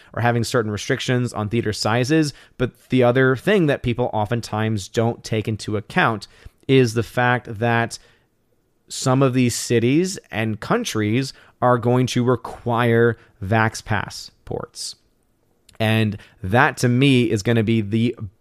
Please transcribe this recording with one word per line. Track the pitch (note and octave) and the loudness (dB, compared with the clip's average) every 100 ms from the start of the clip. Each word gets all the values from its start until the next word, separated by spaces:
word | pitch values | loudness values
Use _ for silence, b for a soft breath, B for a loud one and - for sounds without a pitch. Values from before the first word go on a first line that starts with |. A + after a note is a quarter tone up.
| b | b
or | - | -2
having | A#2+ A#2+ | 0 0
certain | A2+ B2+ G#2+ | 0 -2 -2
restrictions | G#2 - C3 - B2 A#2+ | -4 -4 -4 0 -2 -2
on | - G#2 | -4 -4
theater | A#2 G#2+ | -2 -2
sizes, | G2+ A2 A#2 B2+ D#3+ D3+ - B - | -2 0 0 2 2 0 -4 B -6
but | B2 - - | -6 -6 -2
the | B2+ | 2
other | A#2+ B2 C3 B2+ | 4 4 2 2
thing | - G#3 D#3 | 2 2 2
that | C3 | 0
people | B2 A#2+ B2 | -2 -2 -2
oftentimes | G#2+ G#2 A#2+ - G#2+ A2 G#2+ - | -2 -2 -4 -4 -4 -2 -4 -4
don't | A#2 A2+ - | -2 -2 -2
take | - A2 A2+ | -6 -4 -4
into | G#2+ - G#2 | -6 -4 -6
account | - F3+ D3 G#2+ - b b b - | -4 0 0 0 -10 b b b 2
is | C3+ B2 | 4 4
the | A2+ | 0
fact | A2 - B2 B2 - G#2 | -4 0 0 0 -4 -4
that | A#2 A#2 A2+ - b b b _ _ _ _ _ - | 0 0 0 -6 b b b _ _ _ _ _ -16
some | - C3 C3 | -4 0 2
of | C#3 | 2
these | B2+ B2 | 2 0
cities | - - A#2+ A#2+ D3 F#3 G3 - | -2 -2 0 2 0 -2 -6 -10
and | G2 A2 G#2+ | -6 -4 -4
countries | - A#3 A#3+ A2 G#2+ A#2 C3+ - b b | -2 -2 -2 -2 0 -2 -4 -10 b b
are | B2 B2 | 2 2
going | A#2 B2 B2+ | 2 2 2
to | B2 | 0
require | A#2+ B2 - - A#2+ A#2 A#2+ A#2 A#2 A2+ b - | 0 0 -2 -8 -4 0 2 4 4 0 b -10
vax | F#2+ A2+ A2 - | -2 2 0 -2
passports. | - G#2 - - - _ - - - - - - _ _ _ _ _ _ _ - | -4 -4 -4 -12 -18 _ -12 -10 -10 -12 -14 -14 _ _ _ _ _ _ _ -4
And | A2 A2 A2 G2 B B | 0 2 0 -4 B B
that, | F#2 A#2 C#3+ C3 | -2 2 2 2
to | B2+ | 0
me, | B2 C#3 B2+ A#2+ | 2 4 4 2
is | G#2+ | 0
gonna | G#2+ A#2 | 0 0
be | G#2+ A2+ | 2 0
the | G2+ A2+ A#2+ - G#2 _ | 0 -2 -2 -4 -12 _